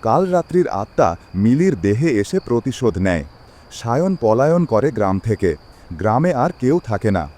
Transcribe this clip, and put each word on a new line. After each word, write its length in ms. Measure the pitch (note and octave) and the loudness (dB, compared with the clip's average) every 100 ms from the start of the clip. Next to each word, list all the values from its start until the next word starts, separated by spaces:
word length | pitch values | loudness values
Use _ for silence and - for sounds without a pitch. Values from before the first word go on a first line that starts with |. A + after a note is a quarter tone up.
কাল 240 | A2+ C3 F#3+ | 0 0 2
রাত্রির 420 | F3+ E3 F3 E3+ | 0 0 0 0
আত্মা 480 | G2 G#2 - A#2 F2 - | -2 -6 0 0 0 -8
মিলির 460 | F#2 G#2+ C3 F#3 F#2+ | 0 2 4 2 2
দেহে 280 | G2+ G#2 E3 | 0 0 0
এসে 300 | A2+ G2+ F#3 | 0 0 -4
প্রতিশোধ 600 | - A#2+ C3 B2 A#2+ F2 | -2 -2 -2 -2 -2 0
নেয়। 260 | F#2+ F2 C#2+ - - - - | 0 0 -4 -16 -20 -20 -20
সায়ন 440 | - A2+ B2 F#3 F#3 | -12 -4 -2 0 0
পলায়ন 440 | A2+ A2 C#3+ F3 | 2 2 4 2
করে 260 | E3+ A2 C3+ | 2 2 0
গ্রাম 280 | A2+ G2+ F#2+ | 0 -2 0
থেকে। 380 | A2 G#2 F#2+ D2+ - - - | -2 -2 0 -2 -8 -20 -18
গ্রামে 420 | E2 G#2+ A2+ F3 | -6 -2 0 0
আর 160 | C#3+ C#3+ - | 0 -2 0
কেউ 200 | B2+ E3+ | 0 0
থাকে 260 | - G#2 A2+ | -2 -2 0
না 180 | F#2+ D2+ | -2 -4